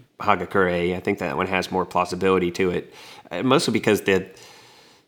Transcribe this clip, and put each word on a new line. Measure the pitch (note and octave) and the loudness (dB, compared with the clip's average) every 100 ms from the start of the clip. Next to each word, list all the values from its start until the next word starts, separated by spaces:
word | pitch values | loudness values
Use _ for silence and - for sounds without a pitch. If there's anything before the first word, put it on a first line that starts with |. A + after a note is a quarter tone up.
| - - | -20 -8
Hagakure. | F#2+ F#2+ F2 G2+ F2+ F2 F2 F2+ | 0 0 0 0 2 2 0 -2
I | |
think | G#2 G2+ | -4 -4
that | F2 C#2+ | -2 -2
one | F#2 | -2
has | F#2 F2+ | -2 -2
more | F#2 F2 | -2 -2
plausibility | F2+ F2+ F2+ F#2+ F#2 F2+ | -2 -2 0 2 2 0
to | F2 F#2+ | 0 -2
it, | F2 - - - - - | -2 -6 -18 -20 -20 -12
uh, | F2 | -4
mostly | B2+ C#3 - | 2 2 2
because | A2 A2+ G2 | 0 2 2
the, | - F#2+ F#2 - - - - - _ _ | 4 0 0 -16 -20 -20 -20 -20 _ _